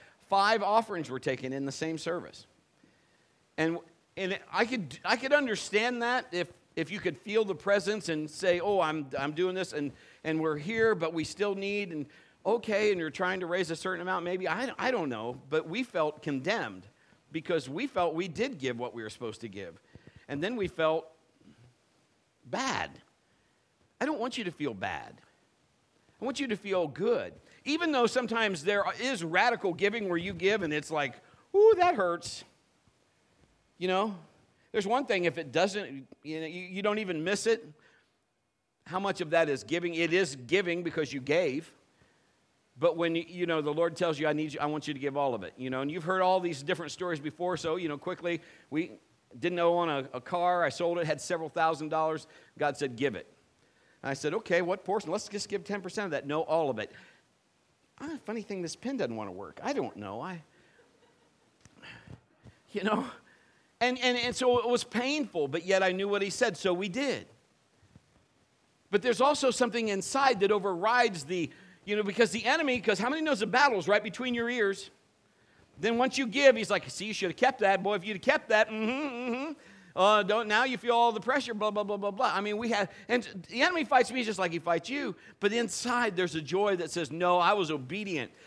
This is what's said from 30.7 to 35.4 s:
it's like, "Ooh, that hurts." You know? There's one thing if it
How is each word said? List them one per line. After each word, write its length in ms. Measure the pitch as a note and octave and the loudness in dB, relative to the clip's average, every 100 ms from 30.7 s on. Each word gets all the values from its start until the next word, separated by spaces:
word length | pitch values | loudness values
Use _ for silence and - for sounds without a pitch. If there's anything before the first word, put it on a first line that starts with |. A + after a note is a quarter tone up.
it's 180 | D3+ C#3+ | -2 -2
like, 300 | D#3 C#3 - - - _ | -2 -2 -6 -18 -20 _
"Ooh, 200 | G4 G#4+ G4 | 8 8 8
that 180 | F4+ | 6
hurts." 500 | D4 F3+ E3+ - - - _ _ _ _ _ _ _ _ _ _ _ _ _ | 4 0 -2 -6 -12 -16 _ _ _ _ _ _ _ _ _ _ _ _ _
You 120 | F3+ | 0
know? 280 | F#3 G#3+ F#3+ D#3 _ _ _ _ | 2 0 -4 -14 _ _ _ _
There's 140 | G#3+ F#3+ | -4 0
one 180 | A#3+ | 0
thing 200 | C#4+ G3+ | 2 2
if 120 | F3 | 2
it 160 | D#3 | 0